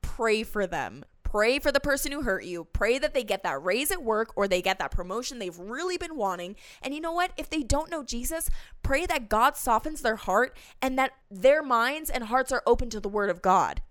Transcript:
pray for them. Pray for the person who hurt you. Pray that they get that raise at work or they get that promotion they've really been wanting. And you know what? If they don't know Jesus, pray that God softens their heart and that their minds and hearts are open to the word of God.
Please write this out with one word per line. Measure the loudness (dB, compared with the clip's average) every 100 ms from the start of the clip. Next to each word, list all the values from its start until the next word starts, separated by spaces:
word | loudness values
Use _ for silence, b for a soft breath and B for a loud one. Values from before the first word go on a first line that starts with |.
pray | -6 -2 2 2
for | 0 -4 -2
them. | -4 -6 -10 -20 _
Pray | -2 2 4 4
for | 2
the | 2
person | 2 0 -2
who | -4
hurt | -2 -2 -4
you. | -8
Pray | -6 0 2 2
that | 2
they | 0
get | -2 -2
that | -2 -2
raise | 0 0 0
at | -2
work | 0 0 0 0
or | 2
they | 2
get | 2 0
that | -2
promotion | -2 -2 -6 -6 -8
they've | -8 -8
really | -10 -6 -4 -4
been | -6 -4
wanting. | -2 -2 -8 -12 B B
And | -8
you | -6
know | -4
what? | -2 -2 -2
If | -4
they | -4
don't | 2 0 0
know | -6
Jesus, | -6 -6 -4 -4 0 B B -8
pray | 0 0 2
that | -2 0
God | 4 4 2
softens | 2 2 0 -2
their | -2 -2
heart | 2 4 2 -2 B -4
and | -2 0
that | 0 -2 _
their | 2 4 6
minds | 4 2 2 -2 -4
and | -4 0
hearts | 0 0
are | 0 2
open | 2 2
to | -4
the | -4
word | -2 -2
of | 0
God. | 4 4 4 -2 -8